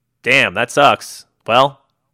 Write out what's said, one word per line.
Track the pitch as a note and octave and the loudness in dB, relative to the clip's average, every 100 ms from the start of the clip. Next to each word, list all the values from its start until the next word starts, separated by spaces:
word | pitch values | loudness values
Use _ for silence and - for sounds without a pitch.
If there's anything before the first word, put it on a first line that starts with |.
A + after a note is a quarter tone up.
| _ _ | _ _
damn, | A#2 C3+ A2+ | -2 0 0
that | F2+ B2 | -2 -4
sucks. | - C#3+ G#2+ - - - _ - | 2 2 2 -6 -20 -20 _ -2
Well, | A#2+ C#3 C#3 _ _ _ | 0 0 -4 _ _ _